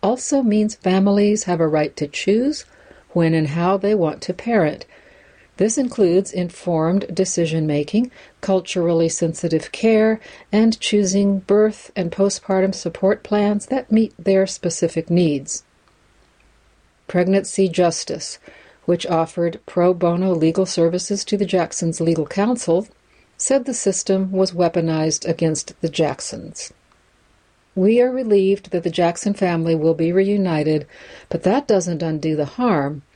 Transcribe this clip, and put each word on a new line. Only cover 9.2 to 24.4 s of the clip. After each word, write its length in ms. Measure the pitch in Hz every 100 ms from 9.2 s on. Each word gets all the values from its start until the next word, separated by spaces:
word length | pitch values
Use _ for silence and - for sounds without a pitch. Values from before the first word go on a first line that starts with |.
| 165 165 165 160 -
care, 480 | - 220 220 220 220 - - -
and 280 | 202 226 220
choosing 580 | - 208 190 196 202 196
birth 540 | 190 202 214 214 - -
and 160 | 170
postpartum 600 | - 196 - - 190 196
support 480 | 190 170 - 190 208
plans 460 | - 208 208 208 -
that 240 | 269 254
meet 200 | 220 220 -
their 300 | 180 190 190
specific 640 | - 170 - 165 165 160
needs. 520 | 170 170 143 139 - _ _ _ _ _ _ _ _ _ _ _ _ _ _ _
Pregnancy 640 | 180 180 196 - - 190
Justice, 720 | 165 175 - - - - - - - - _ -
which 200 | 175 -
offered 540 | 165 165 - 170 165 -
pro 260 | - 175
bono 400 | 175 175 170 190
legal 320 | 170 160 165 185
services 580 | - 165 175 - 202 -
to 120 | 202
the 80 | 196
Jacksons' 560 | 185 165 - 165 160
legal 240 | 165 165 147
counsel, 600 | - 214 247 - 170 - _ _ _ _ _
said 280 | - 277 254
the 100 | 233
system 560 | - 190 - 190 190
was 220 | 190